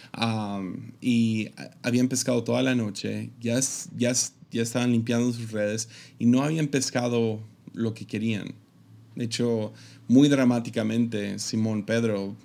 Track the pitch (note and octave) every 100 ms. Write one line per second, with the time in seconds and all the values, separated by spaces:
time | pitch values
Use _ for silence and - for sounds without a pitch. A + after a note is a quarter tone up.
0 | - - A2+ A2 G#2 G2+ F#2 - A2+ -
1 | B2+ A#2 A2+ A2 G#2+ - - - B2+ A#2+
2 | B2+ B2+ - B2 A2+ A#2+ C3 B2 G#2+ G2+
3 | G#2 G#2+ A2+ A#2+ A#2 A#2+ C3+ - - A2+
4 | A#2+ B2+ - - - A#2 A2+ B2 B2 A#2
5 | A#2 A#2+ B2 A#2 A2 G#2+ G#2 A2 - -
6 | - - A#2 B2+ C#3+ D#3+ D3 C#3 - B2+
7 | A#2+ A#2+ A2+ G#2+ A2 - - - A2+ A2
8 | - G#2+ A2+ G#2 - - _ _ - -
9 | - - A#2 - A#2+ A2+ G#2+ - - -
10 | - B2 D3 C#3 B2 A#2+ A#2 A2+ A2 A2+
11 | A#2 A2 G2+ G2 - A2+ A2 G#2+ G2+ A#2
12 | A#2 G2+ G2 A2+